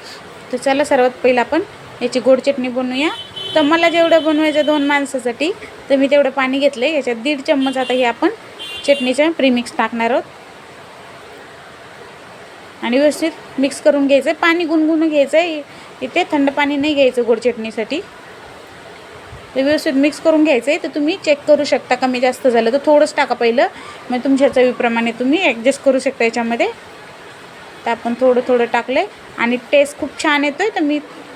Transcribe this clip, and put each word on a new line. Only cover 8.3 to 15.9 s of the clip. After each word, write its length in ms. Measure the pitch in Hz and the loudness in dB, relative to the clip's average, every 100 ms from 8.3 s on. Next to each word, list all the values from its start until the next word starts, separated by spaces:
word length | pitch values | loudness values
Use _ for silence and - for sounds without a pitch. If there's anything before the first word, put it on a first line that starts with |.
| 466 - - - - - | -2 -12 -16 -14 -6 0
चटणीचं 460 | 277 254 254 311 | 0 0 0 0
प्रीमिक्स 420 | 320 262 240 240 - | 2 2 2 -2 -4
टाकणार 340 | 226 233 226 | -4 -2 -2
आहोत 120 | 294 - - - - - - - - - - - - - - - - - - - - - - - - - - | -2 -4 -14 -20 -20 -20 -20 -20 -20 -20 -20 -20 -20 -20 -20 -20 -20 -20 -20 -20 -20 -20 -20 -20 -20 -20 -10
आणि 140 | 226 247 | -2 2
व्यवस्थित 640 | 294 277 320 320 - - | 2 2 -4 -6 -10 -2
मिक्स 220 | 269 - | -2 2
करून 260 | 302 285 277 | 2 4 4
घ्यायचं 220 | 269 277 | 4 2
आहे. 80 | 320 | 0
पाणी 280 | 339 339 320 | 2 2 2
गुणगुणून 440 | 320 311 320 320 | 2 2 2 2
घ्यायचं 280 | 294 269 311 | 2 2 2
आहे 240 | 349 302 277 - - | 0 -4 -10 -18 -20